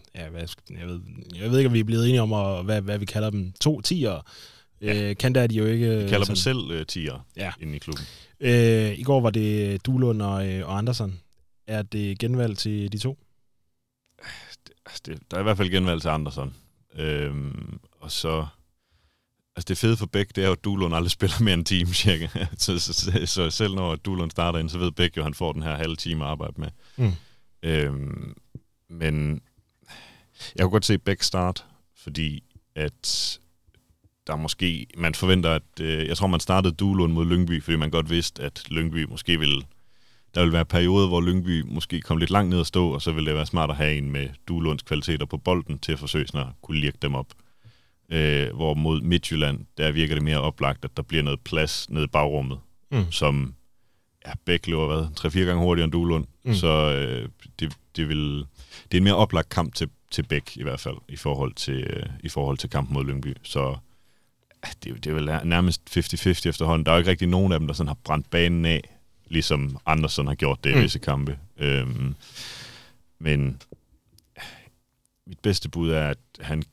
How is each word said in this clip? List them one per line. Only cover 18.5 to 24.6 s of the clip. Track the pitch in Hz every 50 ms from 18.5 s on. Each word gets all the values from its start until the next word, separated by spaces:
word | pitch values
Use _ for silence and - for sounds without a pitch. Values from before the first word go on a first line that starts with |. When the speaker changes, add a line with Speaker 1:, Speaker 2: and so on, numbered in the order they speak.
| - _ _ _ _ _ _ _ _ _ _ _ _ _ _ _ _ _ _ _ _
Speaker 2:
Altså, | - 85 -
det | 92 -
fede | - 113 113 110
for | 101
Bæk, | - - 101 101 - -
det | - 95
er | 95
jo, | 90
at | - -
Duelund | 104 101 95 92 85 82
aldrig | 82 85 87 -
<laughs> | -
spiller | - 90 - - 117
mere | 104 92
end | 85
en | 82
time, | - 95 87 87 87 87
cirka. | - - 101 90 80 82 80 - 82 82
<laughs> | 76 - -
Så, | - - 95 87
så, | - - 82
så, | - - 95 92 82 78
så | 85 - 98 87 80
selv | 78 - 110 104 95
når | 95 92 85 80
Duelund | 76 - 98 95 90 85 80
starter | - - 85 85 85
ind, | 82